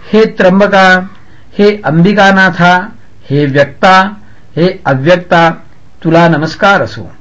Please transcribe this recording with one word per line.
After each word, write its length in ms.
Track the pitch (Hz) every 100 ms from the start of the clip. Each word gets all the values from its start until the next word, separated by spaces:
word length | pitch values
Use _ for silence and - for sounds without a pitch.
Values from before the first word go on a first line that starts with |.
| -
हे 120 | 214
त्र्यंबका, 760 | 220 - 185 190 202 196 190 185 185 - - - - -
हे 220 | 208 208
अंबिकानाथा, 1040 | - 160 175 208 196 190 190 165 175 180 208 - - - -
हे 160 | 139 147
व्यक्ता, 680 | 135 135 - 190 190 196 214 - - - -
हे 240 | 175 -
अव्यक्ता, 680 | - 135 143 180 175 175 165 165 - - - -
तुला 240 | 165 165 170
नमस्कार 540 | 156 156 - 196 196
असो. 300 | 117 - 85 -